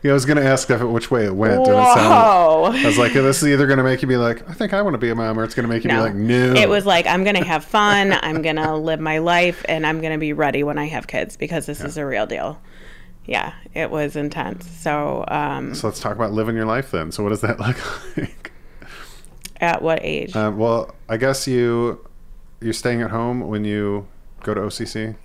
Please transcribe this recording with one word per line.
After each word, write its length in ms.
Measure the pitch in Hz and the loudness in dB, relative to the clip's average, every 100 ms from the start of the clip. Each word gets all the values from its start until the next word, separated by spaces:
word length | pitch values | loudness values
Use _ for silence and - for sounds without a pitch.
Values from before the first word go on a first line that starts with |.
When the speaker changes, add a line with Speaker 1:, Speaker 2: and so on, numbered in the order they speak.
Speaker 1:
Yeah, 80 | 143 | 2
I 40 | 139 | 2
was 100 | 131 | 4
gonna 160 | 147 | 2
ask 300 | 135 135 - | 4 2 2
if 100 | 147 | 0
it, 60 | 120 | 2
which 240 | 117 113 | -2 0
way 140 | 127 104 | 0 0
it 100 | 95 | 2
went. 180 | 110 | 2
And 140 | 247 254 | 4 6
it 0 | |
sounded, 340 | 254 247 240 220 | 6 8 6 8
Speaker 2:
Whoa. 600 | 262 226 185 165 160 170 | 8 8 8 6 6 4
Speaker 1:
I 100 | 254 285 | 2 2
was 100 | - | 4
like, 160 | 120 | 4
"This 300 | 139 135 135 | 4 4 4
is 60 | 147 | 2
either 180 | 139 139 | 4 4
gonna 160 | 135 | 4
make 180 | 131 131 | 2 2
you 60 | 135 | 2
be 100 | 123 | 2
like, 320 | 120 113 - | 2 -2 -8
'I 40 | |
think 200 | 160 208 | -6 -2
I 80 | 196 | 0
wanna 160 | 202 135 | 0 0
be 140 | 120 | -2
a 40 | 117 | 0
mom,' 220 | 113 110 | -2 -2
or 40 | |
it's 100 | 113 | -2
gonna 140 | - 117 | -2 -2
make 160 | 117 | -2
you 60 | 117 | 0
Speaker 2:
No. 80 | 131 | 0
Speaker 1:
be 40 | |
like, 140 | 113 101 | 0 0
'No.'" 380 | 110 123 127 131 | 2 4 4 4
Speaker 2:
It 120 | 208 | 4
was 200 | 208 196 | 2 2
like, 180 | 175 175 | 2 2
"I'm 180 | 180 | 0
gonna 220 | 190 202 180 | 2 0 0
have 180 | 156 | -2
fun, 540 | - 220 208 202 196 180 | 0 2 4 4 4 2
Speaker 1:
<laughs> 20 | |
Speaker 2:
I'm 180 | - 160 | 0 -2
gonna 340 | 156 156 156 156 | -2 -2 -2 -2
live 240 | 160 156 | -2 -2
my 200 | 156 156 | -2 -2
life, 440 | 165 175 175 170 - | 2 2 2 -2 -4
and 160 | 160 156 | -2 -2
I'm 160 | 160 | -2
gonna 160 | 160 156 | -4 -4
be 160 | 156 | -4
ready 300 | 151 147 139 | -2 0 0
when 160 | 147 147 | -2 -2
I 80 | 151 | -6
have 180 | 139 - | -8 -6
kids 320 | - - - | -6 -6 -6
because 300 | 160 165 135 | -6 -6 -6
this 140 | 147 | -10
Speaker 1:
Yeah. 40 | 147 | -8
Speaker 2:
is 120 | 160 | -8
a 80 | 143 | -6
real 180 | 113 107 | -4 -4
deal." 340 | 67 80 151 - - - - - - - | -4 -8 -10 -18 -20 -20 -20 -20 -20 -6
Yeah, 220 | - - - - | -6 -6 -10 -12
it 180 | 165 160 | -8 -6
was 240 | 156 147 151 | -4 -4 -4
intense. 500 | 147 151 - - - | -8 -6 -8 -10 -14
So, 600 | - 160 147 147 127 - | -10 -4 -4 -4 -6 -6
um, 480 | 151 147 139 131 120 | -4 -4 -6 -8 -6
Speaker 1:
So 120 | 110 | -6
let's 120 | - | -6
talk 160 | 107 104 | -8 -4
about 160 | 110 | -2
living 240 | 107 110 113 | -2 -2 -2
your 80 | |
life 280 | 110 117 139 | -2 -2 -2
then. 200 | 85 80 | -6 -6
So 120 | 90 | -4
what 80 | 104 | -2
does 100 | 104 | -2
that 180 | 110 117 | -2 -2
<laughs> 60 | 110 | -2
look 80 | 127 - - - - | -4 -6 -10 -8 -8
like? 360 | - - - - - - - - - - - - - - | -8 -12 -18 -18 -20 -20 -20 -18 -20 -20 -20 -20 -20 -4
Speaker 2:
At 220 | 170 165 | -2 -2
what 180 | 160 160 | -2 -2
age? 320 | - - - | -4 -6 -6
Speaker 1:
Uh, 200 | 110 107 104 | -2 -2 0
well, 400 | 113 113 - - - | 0 0 -4 -14 -8
I 80 | 113 | -2
guess 280 | 131 135 - | 0 -2 -2
you, 600 | 123 120 117 120 - - - - - - - | 0 0 0 -2 -4 -14 -20 -20 -20 -20 -10
you're 100 | 117 | -6
staying 300 | 110 123 117 | -4 -2 -2
at 80 | 113 | -2
home 300 | 113 120 123 85 | -4 -4 -4 -4
when 160 | 107 104 | -4 -2
you 420 | 104 104 101 98 - - - | -2 -2 -4 -8 -20 -20 -12
go 100 | - | -6
to 80 | 104 | -4
O 80 | 101 | -4
C 160 | - 113 | -6 -8
C? 300 | 110 110 110 | -8 -8 -10